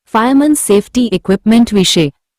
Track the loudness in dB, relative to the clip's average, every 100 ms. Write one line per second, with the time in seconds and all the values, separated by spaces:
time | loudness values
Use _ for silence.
0 | _ -2 0 2 2 0 0 0 0 -4
1 | -4 -4 -4 -2 0 2 2 0 0 0
2 | -2 -6 _